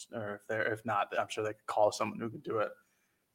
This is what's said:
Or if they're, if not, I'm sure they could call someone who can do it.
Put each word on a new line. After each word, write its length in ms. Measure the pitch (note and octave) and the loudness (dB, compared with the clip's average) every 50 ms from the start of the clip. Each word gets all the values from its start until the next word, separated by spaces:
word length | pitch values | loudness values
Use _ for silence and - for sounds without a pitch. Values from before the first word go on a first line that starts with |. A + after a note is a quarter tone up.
| - - | -16 -10
Or 240 | - A#2 G#2+ G#2 G#2 | -8 -6 -6 -6 -6
if 120 | G2+ - | -8 -6
they're, 260 | - A2+ A2 - - A2 | -4 -2 0 0 0 -2
if 100 | G#2+ - | -2 -2
not, 280 | A#2 G#2 G2+ - - F#2+ | 0 2 2 2 2 0
I'm 100 | - G#2 - | -2 0 -2
sure 140 | - A2+ G#2+ | -2 -2 -2
they 100 | G#2+ G#2+ | -2 -2
could 140 | - - | -6 -6
call 240 | - - A2 G#2+ G#2 | -2 4 6 6 6
someone 280 | - - A2+ G#2+ G#2 G#2+ | 6 2 -2 -2 -2 -4
who 100 | A2+ A2+ | -6 -6
can 120 | A2+ - | -6 -8
do 160 | - - A2+ A2 | -6 -2 0 0
it. 100 | G#2 - - _ _ _ _ _ _ _ _ _ _ _ | 0 -2 -4 _ _ _ _ _ _ _ _ _ _ _